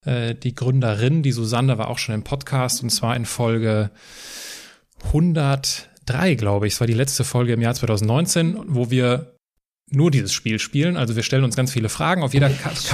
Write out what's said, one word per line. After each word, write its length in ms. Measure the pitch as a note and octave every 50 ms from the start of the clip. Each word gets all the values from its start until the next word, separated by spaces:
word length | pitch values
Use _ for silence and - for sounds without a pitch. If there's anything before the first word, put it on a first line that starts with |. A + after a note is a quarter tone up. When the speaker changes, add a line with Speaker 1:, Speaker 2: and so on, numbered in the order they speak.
| _
Speaker 1:
Äh, 300 | D3 B2+ B2 A#2 A#2 A#2
die 200 | A#2 - B2+ A#2+
Gründerin, 680 | - B2 B2+ C3 C3+ C3 A2+ G#2+ G2+ A2+ B2+ D3+ E3 D3
die 100 | C#3 A#2+
Susanne, 460 | A#2 A#2 A2 A#2+ A#2 B2+ C3+ B2+ A2
war 100 | A2 -
auch 100 | A#2+ -
schon 160 | - - A2
im 100 | G#2+ G2+
Podcast 580 | - - C3+ - - - C3 B2+ B2 - - B2+
und 80 | A#2+
zwar 260 | - - - A2+ A#2+
in 80 | B2 A#2
Folge 680 | - - - A#2+ A#2 A2+ A2+ A2+ A2+ A2 G#2+ G#2+ G#2 - - - - - - - - - - - - - - - - - _ _ _ _ - - - -
hundertdrei, 1200 | D3 E3 F3+ E3 D#3+ D3 C#3 C#3 C#3 C#3 - - - - - _ - _ - A#2 C3 F3 F#3+ D#3
glaube 320 | - A2 G2+ G2+ G2+ G#2
ich. 80 | G#2 -
Es 60 | -
war 60 | A#2+
die 60 | A2+ A#2
letzte 320 | A2 C3 C3+ - - B2
Folge 280 | - - B2 B2 A#2+ A#2+
im 80 | A2+ A#2
Jahr 120 | A#2 B2
zweitausendneunzehn, 840 | - - A2+ A2 G2+ G#2 G#2+ A#2 C#3 F3 - - F3 E3 E3 F3 G#3+ -
wo 240 | - D3+ B2 B2 A#2
wir 460 | B2+ B2+ B2 B2 B2 B2+ D#3+ - _ _ _ _ _ _ _ _ _ _ _ _
nur 200 | - C3+ D3+ F3
dieses 220 | C#3 C3 G#2 G2 -
Spiel 260 | - - A2+ A2 G#2+
spielen. 380 | - - - C#3+ D3 F3 F3+
Also 180 | E3 C3 A2+ A2+
wir 80 | A2+ A2+
stellen 220 | - - C3 C3+
uns 120 | A#2 -
ganz 140 | - B2+ C3 -
viele 160 | B2 A2 G#2+
Fragen. 340 | - - D3+ D#3 F3+ F#3 D#3
Auf 120 | C3 -
jeder 160 | C#3 C#3 C#3
Ka- 240 | C3+ - - - -
Speaker 2:
Schön. 140 | - - -